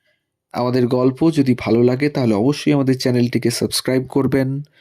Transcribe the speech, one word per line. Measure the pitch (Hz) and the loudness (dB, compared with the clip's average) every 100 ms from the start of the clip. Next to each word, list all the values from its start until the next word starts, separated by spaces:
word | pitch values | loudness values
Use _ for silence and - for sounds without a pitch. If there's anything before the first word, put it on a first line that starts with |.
| _ _ _ _ _ | _ _ _ _ _
আমাদের | - 123 127 123 | -6 -2 0 0
গল্প | 127 127 131 160 | 2 0 2 0
যদি | 156 131 120 | 2 2 0
ভালো | - 113 | 2 2
লাগে | 123 127 147 | 4 2 -2
তাহলে | 143 120 | -2 0
অবশ্যই | 104 120 147 - | 2 0 0 0
আমাদের | 147 135 131 | 0 2 0
চ্যানেলটিকে | 131 123 120 120 117 | 0 2 0 0 -2
সাবস্ক্রাইব | 120 113 - - 131 127 | -2 -4 -4 -2 -2 -2
করবেন, | 143 147 135 131 135 147 _ | -2 0 0 -2 -4 -10 _